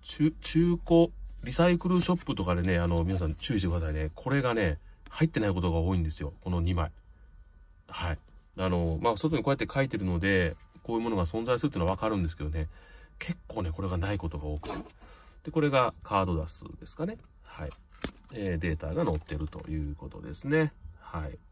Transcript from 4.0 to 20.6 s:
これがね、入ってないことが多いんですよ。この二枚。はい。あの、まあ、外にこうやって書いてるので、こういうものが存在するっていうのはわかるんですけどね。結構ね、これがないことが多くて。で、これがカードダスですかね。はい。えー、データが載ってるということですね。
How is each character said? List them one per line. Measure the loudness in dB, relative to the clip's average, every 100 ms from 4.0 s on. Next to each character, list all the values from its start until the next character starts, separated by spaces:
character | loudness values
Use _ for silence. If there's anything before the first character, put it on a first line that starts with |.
| -4 -4
こ | -2
れ | 0
が | 2
ね、 | 2 0 -2 -10 -20 -16
入 | 0 0
っ |
て | 2
な | 0
い |
こ | 2
と | 2
が | 2
多 | 2 2
い |
ん |
で | 0
す | -4
よ。 | -8 -8
こ | -4
の | 0
二 | 2
枚。 | 0 -2 -6 -20 -20 -20 -20 -20 -20 -20 -20 -16
は | -8 -6
い。 | -6 -10 -20 _ -4
あ | 0
の、 | 2 0 2
ま | 2
あ、 | 2
外 | 0 0
に |
こ | 0
う |
や | 0
っ |
て | 0
書 | 0
い | 0
て | 0
る | 0
の | 0
で、 | 4 4 2 -4 -16 -14
こ | -4 -2
う |
い |
う |
も | 0
の | 0
が | 0
存 | -2 0
在 | 0
す | 0
る |
っ |
て | 0
い |
う |
の | 0
は |
わ | 2
か | 0
る | 0
ん |
で | -2
す | -4
け |
ど | -6
ね。 | -4 -6 -10 -20 -20 -20 -12
結 | -8 -8 -6
構 | -6
ね、 | -4
こ | -4
れ | -2
が | 0
な | 0
い | -2
こ | -4
と | -6
が | -4
多 | -6
く | -6
て。 | -8 -10 -18 -20 -20 -20 -16
で、 | -2
こ | 2
れ | 4
が | 6 4 0
カ | 0 2
ー | 2
ド | 0
ダ | -2
ス | -10 -16 -16
で | -16
す | -6
か | -6
ね。 | -6 -16 -20
は | -20 -12 -12
い。 | -12 -20 -12 -12 -12 -14
え | -6 -2 0
ー、 |
デ | 0 -2
ー |
タ | -2
が | 0
載 | 0 0
っ |
て | -4 -6
る | -6
と | -8 -6
い | -4 -4
う | -8
こ | -12
と | -12
で | -12 -8
す | 0
ね。 | 2